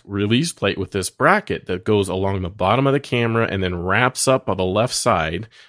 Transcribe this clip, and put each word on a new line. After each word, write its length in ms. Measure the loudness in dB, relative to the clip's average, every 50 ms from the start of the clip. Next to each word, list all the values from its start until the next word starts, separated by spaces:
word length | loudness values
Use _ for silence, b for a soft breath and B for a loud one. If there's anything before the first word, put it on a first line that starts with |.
| _
release 480 | -8 -4 -2 0 2 2 2 0 -2
plate 240 | -4 -2 -2 -2 -2
with 140 | -2 -6 -4
this 180 | -4 -4 -4 -4
bracket 580 | _ 0 2 2 2 2 0 -4 -6 -6 -4
that 180 | -6 -6 -4 0
goes 240 | 2 2 2 2 0
along 340 | -2 -2 -2 -2 -2 -2
the 80 | -4 -6
bottom 360 | -4 -2 2 2 2 4 2
of 60 | 2
the 80 | 2 0
camera 460 | -2 -2 -2 0 0 0 2 0 0 0
and 120 | -2 -2
then 120 | -2 -2 -2
wraps 540 | -4 -2 0 2 2 2 2 0 0 2 2
up 200 | 2 2 0 -2
on 80 | -2 -2
the 60 | 0
left 300 | 0 2 0 0 0 -2
side, 540 | -2 0 2 2 2 0 -2 -4 -6 -10 -12 b b b